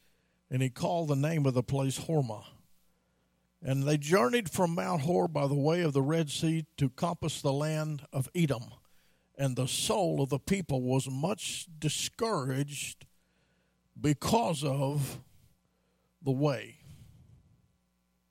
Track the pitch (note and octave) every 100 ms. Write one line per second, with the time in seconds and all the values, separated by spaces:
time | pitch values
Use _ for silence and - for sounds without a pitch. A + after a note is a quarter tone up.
0 | _ _ _ _ - C3 C3 - F3 E3+
1 | D#3 C3+ D3+ E3 C#3 B2 - C3+ C3+ -
2 | - D#3 B2 G#2+ - - _ - _ _
3 | _ _ _ _ _ _ C3 C3+ C#3 D3+
4 | C#3+ F#3+ B3 A#3+ F3+ - F3 E3+ F#3+ F3
5 | C#3 F3+ F3 D3 C#3 C#3+ C#3+ F3 E3 C#3
6 | C3+ E3 D3+ - D#3+ D#3+ D#3 - C3+ -
7 | F3 E3+ D#3+ - D3 C#3 D#3 D#3 D#3 D3
8 | - C#3 B2+ F3+ D#3 A#2 A2+ - _ -
9 | _ _ _ - C#3 B2+ C3 - - G#3+
10 | E3+ D3+ C3+ C#3+ - G3 E3+ C3+ B2+ C3
11 | C3 C3 E3+ - - - - D#3 D3+ -
12 | - - A3+ F#3 C3 C3+ C#3+ C#3+ - -
13 | - _ _ _ _ _ _ _ _ -
14 | C#3 C#3+ - A3+ A3 D3 C#3+ C#3 C#3 D3
15 | C3 - - - - _ _ _ _ _
16 | _ _ C3 C3 D3 A#2 A2+ - - -
17 | - - - - _ _ _ _ _ _
18 | _ _ _